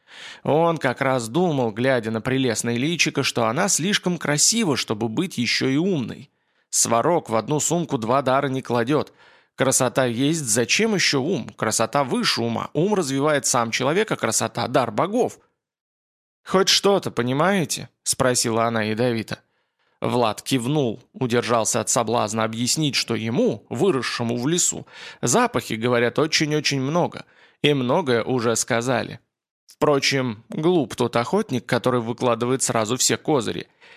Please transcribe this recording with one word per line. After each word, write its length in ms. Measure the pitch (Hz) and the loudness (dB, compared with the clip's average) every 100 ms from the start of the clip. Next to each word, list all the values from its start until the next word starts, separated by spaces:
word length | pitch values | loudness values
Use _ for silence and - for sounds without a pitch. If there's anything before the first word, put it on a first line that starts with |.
| _ - - - | _ -20 -18 -8
Он 340 | - 147 170 160 | 0 2 4 2
как 240 | 135 120 | -2 0
раз 280 | 135 131 113 | 0 0 0
думал, 420 | 135 180 139 117 | 0 2 2 0
глядя 400 | 101 127 127 110 | 0 0 2 0
на 100 | 113 | -4
прелестное 560 | 113 131 131 104 120 117 | -2 0 0 0 -2 -2
личико, 460 | 143 170 160 143 | -2 0 0 0
что 220 | 127 - 113 | -2 0 0
она 220 | 127 196 | 0 0
слишком 480 | - 175 196 185 175 | 0 0 -2 -2 -4
красива, 580 | - 147 - 226 202 123 | -2 2 2 2 0 0
чтобы 300 | - 107 117 | -2 -2 -2
быть 300 | 113 185 - | -2 -4 -2
ещё 300 | 117 - 131 | -2 0 0
и 100 | 135 | 0
умной. 520 | 185 170 104 98 - _ _ _ - | 0 0 -2 -8 -16 _ _ _ -6
Сварог 600 | - 113 117 131 170 - | -2 2 2 4 2 2
в 60 | 110 | -2
одну 240 | 110 147 | 0 -2
сумку 380 | - 170 165 135 | 0 -2 -2 -2
два 240 | 110 135 | 0 0
дара 260 | 131 131 139 | 2 0 0
не 140 | 131 | -4
кладёт. 520 | - 120 117 147 107 _ - - _ - | -2 0 2 0 -2 _ -20 -20 _ -2
Красота 500 | 131 131 127 139 127 | 0 2 2 2 0
есть, 400 | 113 139 165 131 | 0 0 0 0
зачем 500 | 107 117 - 226 196 | 0 2 2 2 2
ещё 260 | - 139 | 2 0
ум? 280 | 139 170 110 | 0 -2 -4
Красота 540 | - 107 - 139 143 | -4 -2 0 0 0
выше 380 | 131 220 214 - | 0 0 -2 0
ума. 280 | 117 110 - | -2 -2 -4
Ум 200 | 151 190 | 0 0
развивает 520 | 202 143 135 151 143 - | 0 0 0 2 2 2
сам 260 | 127 113 | 0 0
человек, 400 | - 131 175 220 | 0 0 0 0
а 40 | 143 | -2
красота — 520 | 117 - 113 - 113 | 0 0 -2 -4 0
дар 220 | 135 117 | 0 0
богов. 480 | 107 170 233 147 - _ _ _ _ _ _ _ _ _ _ - | 0 -2 0 -2 -4 _ _ _ _ _ _ _ _ _ _ -2
«Хоть 240 | 190 185 | 0 2
что-то 420 | - 196 196 - | 2 4 2 0
понимаете?» 800 | - 120 139 175 202 156 - - _ | -4 -2 0 2 0 -2 -6 -10 _
спросила 600 | - - 127 123 123 113 113 | -6 2 2 2 0 2 2
она 180 | 113 | 0
ядовито. 560 | 107 107 123 113 101 - _ _ _ _ _ - | -2 0 0 0 -4 -10 _ _ _ _ _ -6
Влад 400 | 113 120 113 104 | -2 2 2 0
кивнул, 600 | - 131 117 151 127 101 _ | -2 -2 0 0 0 -2 _
удержался 680 | - 127 120 107 117 107 117 | -6 0 0 2 2 2 -2
от 80 | 107 | 0
соблазна 560 | 127 110 117 110 113 110 | 0 2 0 0 0 -2
объяснить, 500 | 113 120 - 151 113 | -2 -2 0 0 -2
что 200 | - 113 | -2 -2
ему, 500 | 113 135 240 113 - | -2 0 0 -2 -6
выросшему 680 | 120 190 135 113 - 117 120 | 0 2 2 -2 -4 -2 -2
в 100 | 127 | 0
лесу, 400 | 170 - - - - - - | 0 0 -2 -10 -18 -18 -6
запахи 520 | 120 196 247 127 - | 0 2 2 -2 -4
говорят 440 | 113 120 120 120 120 | -4 0 2 2 2
очень-очень 640 | 156 - 151 151 135 139 | 0 0 0 0 0 -2
много, 460 | 131 170 143 - - _ - _ | 0 0 -2 -4 -18 _ -20 _
и 120 | 147 | 0
многое 500 | 143 123 160 156 117 | 2 2 0 2 0
уже 320 | - 127 117 113 | 0 0 0 0
сказали. 640 | - 117 123 120 101 107 _ _ _ _ _ - | 0 -2 0 -2 -2 -10 _ _ _ _ _ -2
Впрочем, 640 | 147 139 - 139 127 107 - | 2 2 2 0 -2 -6 -10
глуп 460 | - 170 180 120 - | -2 2 2 0 -2
тот 200 | 120 117 | 0 0
охотник, 500 | 117 196 220 123 - | 0 -2 -2 -4 -2
который 360 | 123 127 123 | 0 2 0
выкладывает 600 | 113 120 127 117 120 127 | -2 -2 0 2 0 0
сразу 340 | - 113 107 127 | 0 0 0 0
все 200 | - 117 | 0 0
козыри, 500 | - 147 101 92 - _ - | 0 0 0 -6 -10 _ -20